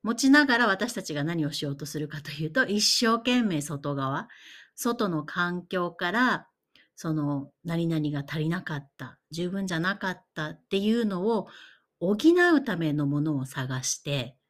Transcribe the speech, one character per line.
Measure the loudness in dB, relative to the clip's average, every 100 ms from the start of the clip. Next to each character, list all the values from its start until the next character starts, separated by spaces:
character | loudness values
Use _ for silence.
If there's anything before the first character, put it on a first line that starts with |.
持 | -2
ち | 2 6
な | 8 6
が | 4
ら | 4
私 | 2 -2
た | -4
ち | -6
が | -4
何 | -2 0
を | -2
し | -2
よ | -6
う | -6
と |
す | -8 -6
る | -6
か | -8
と | -10
い | -8 -4
う |
と、 | 0 0
一 | 2
生 | 2 2 2 2
懸 | 2 2
命 | 2 -2
外 | -4 -6 -4
側、 | -2 -2 -4 -6 -18 -20 -20 -20
外 | -6 -4 -2 -2
の | -2
環 | -4 -2 -2 -4 -4
境 | -4 -4
か | -4 -2
ら、 | 2 2 0 -6 _ _ _ _ -8
そ | -4
の | 0 0 -2 -6 _
何 | -4 -2 0
々 | 0 0
が | -4 -4
足 | -4
り | -2
な | -2
か | -4 -8
っ | -10 -16
た、 | -16 -16 _
十 | -6 -4
分 | -4 -4
じ |
ゃ | -2
な | -2 -2
か | -6
っ | -6 _
た | -8 -8
っ | -10 _
て | 0
い | 2
う | 2
の | 0 0
を | 0 0 -2 -16 -20 _ _ _
補 | 0 4 6 6 6
う | 6
た | 2 -2
め | 0
の | 2 0
も | 0
の | 0 -2
を |
探 | -4 -6 -4 -4
し | -4 -4
て | -4 -4 -4 _